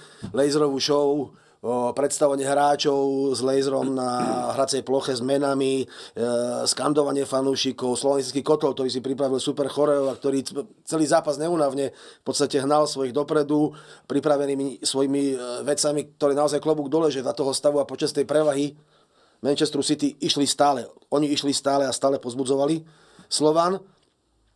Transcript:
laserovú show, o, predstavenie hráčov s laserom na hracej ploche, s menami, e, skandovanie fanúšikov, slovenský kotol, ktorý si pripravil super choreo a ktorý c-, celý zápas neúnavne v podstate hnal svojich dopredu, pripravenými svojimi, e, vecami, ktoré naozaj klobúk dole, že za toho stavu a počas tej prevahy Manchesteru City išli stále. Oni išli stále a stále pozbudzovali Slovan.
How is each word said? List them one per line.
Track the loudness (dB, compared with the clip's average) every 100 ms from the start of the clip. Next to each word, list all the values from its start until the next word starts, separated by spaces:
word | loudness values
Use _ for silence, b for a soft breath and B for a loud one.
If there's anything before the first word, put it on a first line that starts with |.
| B B -4
laserovú | 0 2 4 2 2
show, | 0 2 2 0 -4 b b b
o, | -4 -2 0
predstavenie | 0 -2 2 2 2
hráčov | 2 4 4 4 2 2 2 0 0 0
s | 0
laserom | 2 2 0 -2
na | -2 -2 -2 -2 -2 -2 -2
hracej | -2 -2
ploche, | -2 -2 -2
s | -2
menami, | 0 0 0 0 0 0 -4
e, | B B -4 -2 -2 -2 -4 -4
skandovanie | -2 0 2 2 0 -2
fanúšikov, | -2 0 0 -2 -2 -2
slovenský | 0 0 0 -2 -2
kotol, | 0 2 0
ktorý | 0 -2
si | -2 -4
pripravil | -2 -2 -2
super | -2 -2 -2
choreo | 0 2 2 0
a | -2
ktorý | -2 -2
c-, | -4 -8 -10 _
celý | -4 -2 2
zápas | 2 2 -2
neúnavne | -2 0 0 0 -4
v | -6 -18 -12 -4
podstate | 0 0 0
hnal | 2 2 2
svojich | -2 -4
dopredu, | -2 0 0 2 2 0 -2 B B -4
pripravenými | 0 2 2 0 -2 -4 -4
svojimi, | -4 0 0 2 0
e, | -2 -6 -6
vecami, | -2 0 0 -2 -6 0
ktoré | 0
naozaj | 2 2 2
klobúk | 0 0 0
dole, | 2 2
že | 0
za | -4 -2
toho | -2
stavu | 0 2 2
a | 0
počas | -4 -4
tej | -2 0
prevahy | 0 2 0 -2 -6 b b b b b b -2
Manchesteru | 0 0 0 -2
City | 0 -2 -2
išli | -4 0 0
stále. | 2 2 0 -6 -16 _
Oni | 0 0
išli | 0 -2
stále | -2 0 0 0
a |
stále | 0 0 0
pozbudzovali | -4 -4 0 0 0 -2 -6 B B B B
Slovan. | 0 4 4 2 0 b b _ _ _ _ _